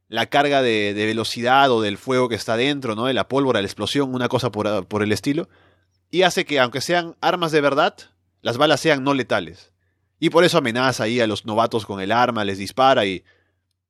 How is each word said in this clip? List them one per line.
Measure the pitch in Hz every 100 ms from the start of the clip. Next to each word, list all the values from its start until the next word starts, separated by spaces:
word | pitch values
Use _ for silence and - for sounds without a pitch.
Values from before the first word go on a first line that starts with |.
| -
la | 110 113
carga | 143 143 139
de, | 127 107 101
de | 101
velocidad | 107 110 107 123 120 135 139
o | 113
del | 104 101
fuego | - 127 123
que | 107
está | - 113
dentro, | 135 143 127
¿no? | 107
De | 127
la | 120 95
pólvora, | 135 135 113
la | 98
explosión, | - 104 143 135
una | 127 123
cosa | 120 127
por, | 104 104 104 90
por | 104
el | 104
estilo, | 104 143 147 185 _ _ _ _ _ _
y | 165
hace | 180 185 160
que, | 143
aunque | 123 127
sean | - 175 170 -
armas | 160 180 165
de | 151
verdad, | 143 139 185 - - _ _ _
las | 113 120
balas | 151 139
sean | 160 143
no | 131
letales. | 139 120 110 82 87 _ _ _ _ _ -
Y | 160
por | 160
eso | 175 170
amenaza | 131 120 131 120
ahí | 110 120
a | 110
los | 104
novatos | 113 110 113 117
con | 101 98
el | 95
arma, | 117 123 113
les | 101 98
dispara | 98 - 131 131
y | 101 90 _ _ _ _ _ _